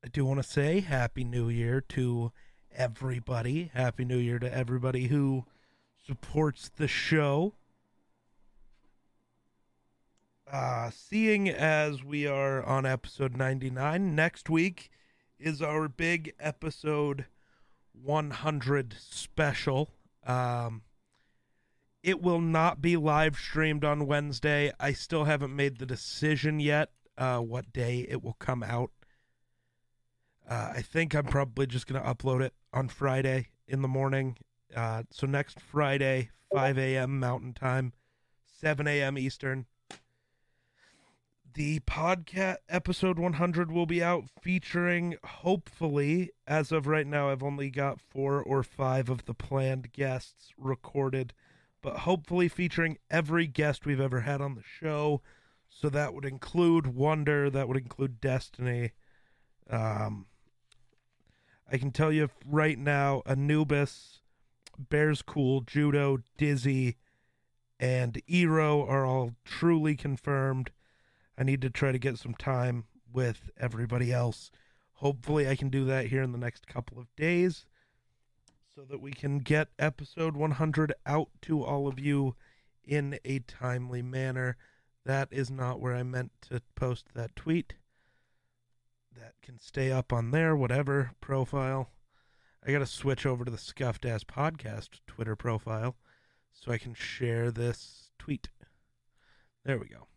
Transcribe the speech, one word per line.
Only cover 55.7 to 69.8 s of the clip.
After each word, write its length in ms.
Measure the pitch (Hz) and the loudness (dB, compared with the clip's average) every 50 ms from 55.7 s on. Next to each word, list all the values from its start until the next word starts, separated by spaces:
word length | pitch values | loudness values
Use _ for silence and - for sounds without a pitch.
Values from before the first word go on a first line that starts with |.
| _ - - 151 | _ -2 -2 0
that 260 | 135 147 147 143 - | 0 2 0 -2 -4
would 100 | 139 139 | -6 -8
include 640 | 139 131 131 - - - 170 175 170 165 165 156 135 | -8 -8 -8 -12 -4 2 4 6 8 6 6 4 2
Wonder, 600 | 120 123 135 151 156 156 147 143 147 143 139 143 | 0 2 2 2 4 2 2 2 4 4 2 2
that 200 | 131 139 139 117 | 2 0 0 0
would 100 | 131 135 | 0 -2
include 420 | 127 120 - - 196 - 123 113 | -2 -4 -4 -2 -2 -2 -2 -2
Destiny. 680 | - 139 127 131 - - - - 123 127 123 120 120 117 - - - _ _ _ _ _ _ _ _ _ _ _ - _ | -2 0 0 0 -2 -6 -10 -6 -4 -2 -2 0 -2 -4 -6 -8 -20 _ _ _ _ _ _ _ _ _ _ _ -10 _
Um, 560 | 120 113 110 110 107 104 107 104 104 101 95 _ _ _ _ _ _ _ _ _ _ _ _ _ _ _ _ _ _ _ _ _ _ _ _ _ _ _ _ _ | -2 -2 0 0 -2 -2 -4 -4 -6 -8 -12 _ _ _ _ _ _ _ _ _ _ _ _ _ _ _ _ _ _ _ _ _ _ _ _ _ _ _ _ _
I 80 | 131 135 | -4 -2
can 120 | 120 139 | -2 -2
tell 220 | 120 - 151 156 156 | 0 2 2 4 4
you 160 | 156 151 139 - - - | 4 2 2 -2 -8 -8
right 340 | 135 147 151 151 156 156 117 | 0 2 4 4 4 2 0
now, 440 | 139 143 143 143 139 139 139 131 - | 0 2 2 4 4 2 2 0 0
Anubis, 960 | - 135 135 139 147 151 151 156 143 147 143 143 135 - - - - - - _ _ _ _ _ _ _ _ _ - _ - | 0 0 2 4 4 4 4 4 4 4 2 2 0 -2 -10 -20 -20 -20 -20 _ _ _ _ _ _ _ _ _ -20 _ -16
Bears 440 | 135 - - 147 151 156 151 - - | -8 -2 2 2 4 4 2 0 -2
Cool, 400 | - - 156 139 127 131 135 120 | -6 -2 0 2 4 2 2 0
Judo, 560 | - - 147 147 147 143 143 143 139 139 131 117 _ _ | -2 0 2 2 4 4 4 2 2 2 0 -2 _ _
Dizzy, 640 | - 151 147 147 131 120 139 139 131 127 123 117 _ _ _ _ _ _ _ _ _ _ _ _ _ _ _ _ _ | 0 2 2 2 2 2 2 2 2 2 0 0 _ _ _ _ _ _ _ _ _ _ _ _ _ _ _ _ _
and 400 | - 127 127 127 127 120 110 - - - | -2 0 2 2 0 -2 -4 -6 -6 0
Eero 580 | 170 180 175 165 156 160 156 151 151 147 143 | 2 4 4 6 4 4 4 4 4 2 2
are 200 | 123 131 139 135 | 2 0 2 2
all 300 | 131 127 131 127 117 117 _ _ | 2 2 2 0 -2 -4 _ _
truly 540 | - - - - 170 170 160 | -14 -8 0 4 4 4 4